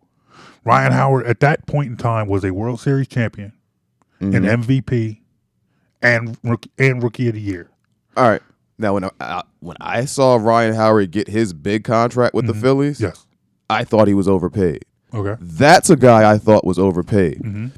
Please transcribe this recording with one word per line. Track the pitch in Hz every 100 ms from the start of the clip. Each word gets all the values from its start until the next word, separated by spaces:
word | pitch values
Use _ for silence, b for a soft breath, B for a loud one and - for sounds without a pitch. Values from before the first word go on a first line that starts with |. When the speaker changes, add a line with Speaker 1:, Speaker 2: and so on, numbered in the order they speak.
| _ _ b b b b
Speaker 1:
Ryan | 113 131 135
Howard | 127 135 131 120
at | -
that | 143 - -
point | 147 131
in | 113
time | 120 113 104
was | 98
a | 95
World | 92 117 120
Series | 143 135 131
champion, | 123 107 - 101 - _ _ _ _ _ _
an | 98
Speaker 2:
Mm-hmm. | 95 95
Speaker 1:
M | 117
V | 117 135
P, | - 120 110 107 _ _ _ _ _ _ _ _
and | 120 117 117 120
rook-, | 120 123 - -
and | 135 127
Rookie | 120 - 120
of |
the | 107
Year. | 101 95 - _ _ _ _ 120
Speaker 2:
All | 123
right. | 101 - _ _ -
Now, | 107
when | 101
I, | 92 -
I, | 60 90 - _
when | 82 -
I | 82 107
saw | 135 - 131 120
Ryan | 110 117 113
Howard | 110 110 110 95
get | 104 -
his | 107 107
big | 78 95 107
contract | 117 113 117 120 120
with | -
Speaker 1:
Mm-hmm. | 117
Speaker 2:
the | 107
Phillies, | 127 139 143 135
Speaker 1:
Yes. | 98 - _ _ _ _ -
Speaker 2:
I | 107
thought | - 110 104
he |
was | 98 95
overpaid. | 92 87 104 90 71 - _ _
Speaker 1:
Okay. | 113 98 110
Speaker 2:
That's | 87 85 147 180 -
a | 135
guy | 123 113 107
I | 107
thought | 107 107
was | - 90
overpaid | 95 87 85 107 85 -
Speaker 1:
Mm-hmm. | 107 104 123